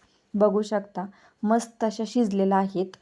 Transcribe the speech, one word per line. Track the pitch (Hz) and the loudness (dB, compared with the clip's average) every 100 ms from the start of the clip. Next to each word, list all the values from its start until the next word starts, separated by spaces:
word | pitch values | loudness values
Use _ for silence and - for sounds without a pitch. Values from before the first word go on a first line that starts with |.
| _ _ _ | _ _ _
बघू | 202 208 202 | 2 4 2
शकता | 214 208 202 - 196 - _ _ | -2 -4 -6 -10 -12 -12 _ _
मस्त | 208 233 233 - | 0 0 -2 -4
अशा | 220 214 220 | -4 -4 -4
शिजलेल्या | 247 220 196 196 196 | 0 0 2 2 2
आहेत, | 196 - 370 - | 0 -2 -6 -8